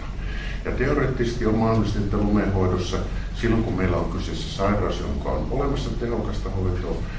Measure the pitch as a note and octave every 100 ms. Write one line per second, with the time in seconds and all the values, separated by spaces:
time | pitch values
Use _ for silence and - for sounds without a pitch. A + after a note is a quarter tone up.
0 | - - - - - - - D3+ C3+ D3
1 | B2+ B2 A#2 - A2 A#2 A2+ A2 G#2 G#2+
2 | G2+ G#2 G#2 G#2 G2 F#2+ F#2 F#2 - F#2
3 | - - - - A#2 A2 - F2+ F#2+ E2
4 | E2 - - - - - G2 G#2 F#2 -
5 | - C#2 C#2 C2+ - - - - - -
6 | A#2+ A2+ G#2+ - - G2 F#2 F2+ - -
7 | -